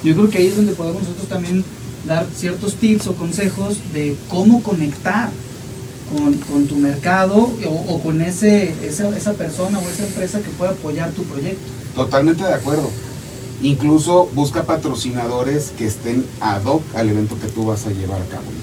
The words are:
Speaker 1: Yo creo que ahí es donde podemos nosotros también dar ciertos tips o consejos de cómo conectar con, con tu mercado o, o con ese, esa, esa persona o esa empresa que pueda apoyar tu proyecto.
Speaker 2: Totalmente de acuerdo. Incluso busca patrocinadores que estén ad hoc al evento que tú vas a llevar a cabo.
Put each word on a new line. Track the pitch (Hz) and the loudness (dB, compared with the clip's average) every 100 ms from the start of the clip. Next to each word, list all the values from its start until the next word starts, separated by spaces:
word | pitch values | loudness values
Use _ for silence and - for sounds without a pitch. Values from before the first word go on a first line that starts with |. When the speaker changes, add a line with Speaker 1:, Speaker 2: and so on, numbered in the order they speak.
Speaker 1:
Yo | 160 | 4
creo | 160 208 | 6 4
que | 185 | 6
ahí | 185 | 4
es | 208 | 4
donde | 208 | 2
podemos | 170 165 185 | 2 -4 -4
nosotros | 175 175 - | -4 -6 -6
también | 185 175 185 190 - - - 156 | -4 0 0 -2 -8 -12 -10 -2
dar | 165 - - | -2 -2 -4
ciertos | 180 175 202 | -6 -2 -4
tips | 196 226 208 196 | 2 4 4 2
o | |
consejos | 170 170 165 202 - 202 208 - | -2 -2 0 -2 0 -2 -2 -4
de | 151 147 139 - | -2 -2 -4 -4
cómo | 180 202 233 | 6 8 8
conectar | 208 175 147 - - 208 240 - - - - - - - - | 4 0 0 -2 -2 0 -2 -6 -12 -14 -14 -12 -14 -14 -6
con, | 147 147 | 0 2
con | 143 - 143 143 | 2 2 2 2
tu | 143 | 2
mercado | 143 139 175 185 190 208 | 2 2 2 4 6 6
o, | 240 226 175 156 - | 4 0 -2 -2 -2
o | 156 | -2
con | 156 156 | 0 0
ese, | 175 180 214 208 180 151 - | 0 2 4 6 4 -2 -6
esa, | - 208 202 | -4 -2 -2
esa | 208 | -4
persona | 208 160 170 185 202 | -4 -6 -4 -2 -2
o | |
esa | 175 185 202 | -4 -6 -6
empresa | - 185 208 | -4 -4 -4
que | 196 | -6
pueda | 156 180 | -4 -2
apoyar | 190 151 151 165 | -2 -4 -4 -4
tu | 175 | -4
proyecto. | 175 135 170 196 - - - | -6 -4 -6 -6 -10 -12 -8
Speaker 2:
Totalmente | - 127 135 156 165 | -4 2 4 4 4
de | 190 | 2
acuerdo. | - 127 151 139 - - - - - - - | 0 0 0 0 -6 -10 -12 -12 -12 -12 -2
Incluso | 139 139 151 156 160 175 180 | 0 2 6 4 6 4 6
busca | 135 143 165 | 2 0 0
patrocinadores | 156 165 156 123 127 120 120 123 131 147 - - | -2 -2 -2 -4 -4 -4 -2 -2 0 0 -2 -4
que | 107 | -4
estén | - 117 123 - - | -2 -2 0 -2 -4
ad | 107 101 | -2 0
hoc | 110 160 - | 2 0 0
al | 113 110 | 0 2
evento | 104 107 - | 2 0 -4
que | 110 | -6
tú | 113 110 | -2 -2
vas | 107 110 | -2 -4
a | |
llevar | 98 92 98 | -4 -2 -4
a | 90 | -6
cabo. | - - - | -8 -10 -10